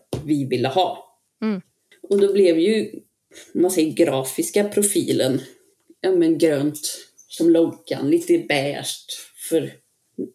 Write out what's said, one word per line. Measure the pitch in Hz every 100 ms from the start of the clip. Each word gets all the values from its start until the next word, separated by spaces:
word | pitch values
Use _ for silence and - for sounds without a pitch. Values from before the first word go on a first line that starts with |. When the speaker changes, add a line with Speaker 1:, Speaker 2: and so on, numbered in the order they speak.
| _ 131
Speaker 1:
vi | 147 147
ville | 123 120 127
ha. | 185 175 - - _ _ -
Speaker 2:
Mm. | 220 190 - _ _ _ -
Speaker 1:
Och | 202
då | 202
blev | 196 180 160
ju, | 190 220 - - - _ _ - -
om | -
man | 180
säger | 165 156
grafiska | 127 160 135 131 - 165 202
profilen, | 202 208 208 170 - - 131 131 - - _ _ _ _
ja, | 185
men | 180 165 151
grönt | 160 139 147 143 - - - _ -
som | - 165
loggan, | 165 160 - - 127 139
lite | 170 170 170
beige | - 143 143 135 135 - - - - - -
för | 160 135 - _ _ _ - -